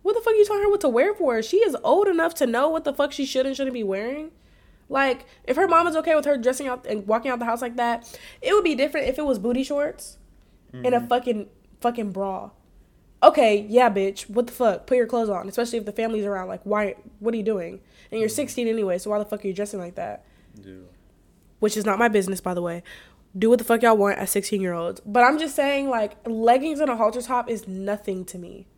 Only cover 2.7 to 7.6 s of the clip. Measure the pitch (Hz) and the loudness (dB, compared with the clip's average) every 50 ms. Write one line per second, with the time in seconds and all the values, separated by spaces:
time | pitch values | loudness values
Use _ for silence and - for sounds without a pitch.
2.7 | 320 320 320 285 277 - 285 285 - - 269 262 - 262 262 269 269 262 277 269 | 0 -2 -4 -4 -2 -2 -2 -2 -2 -6 -6 -2 -2 -2 -2 -2 -2 -4 -4 -4
3.7 | 247 240 214 196 190 196 214 240 277 302 311 320 _ _ _ _ _ _ _ - | -4 -4 -4 -4 -4 -4 -4 -6 -8 -8 -12 -14 _ _ _ _ _ _ _ -20
4.7 | _ _ _ _ - 269 277 269 247 269 - _ - _ - - 262 302 392 349 | _ _ _ _ -2 0 0 0 -2 -4 -8 _ -20 _ -4 -4 0 0 2 4
5.7 | 339 330 339 339 311 320 320 339 311 302 285 285 285 254 220 254 262 - 285 262 | 6 4 4 4 0 0 2 2 2 2 2 0 -2 0 0 -2 -2 -2 -6 -6
6.7 | 247 247 - - 220 220 196 202 220 226 233 269 254 233 226 233 233 240 | -6 -8 -6 -6 -6 -6 -2 -2 -2 0 0 -4 -4 -2 -2 -4 -4 -4